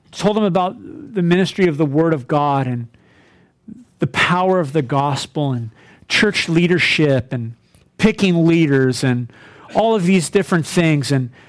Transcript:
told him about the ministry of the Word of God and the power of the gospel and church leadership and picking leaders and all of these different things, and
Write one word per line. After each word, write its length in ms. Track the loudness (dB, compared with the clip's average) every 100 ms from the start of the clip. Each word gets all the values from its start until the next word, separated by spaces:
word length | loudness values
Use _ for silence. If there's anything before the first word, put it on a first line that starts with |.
| _
told 260 | -4 -2 0
him 60 |
about 320 | 0 0 -2 -6
the 420 | -18 -18 -10 -2
ministry 440 | 2 2 0 0 0
of 120 | 2
the 80 | 0
Word 280 | 2 0
of 140 | 0 -2
God 400 | 0 2 0 -2
and 220 | -4 -8 _ _ _ _ _ _ _ -20 -20 -18 -8
the 80 | -6
power 520 | -2 -2 0 2 0
of 140 | 0
the 80 | -4
gospel 720 | -2 -2 -2 -4 -6 -4 -4
and 160 | -4 -8 -14 -20 -20 -4
church 400 | 0 0 0 -2
leadership 840 | 0 2 2 0 0 2 2 -2
and 240 | -8 -8 -12 _ _ _ -2
picking 480 | 0 2 0 2 4
leaders 560 | 4 4 2 2 0
and 300 | -2 -2 -4 -14 -20 -20 -6
all 220 | -2 0 2
of 80 |
these 260 | 2 2 2
different 380 | -2 0 -2 0
things, 420 | 0 2 2 0
and 200 | -2 -2 -10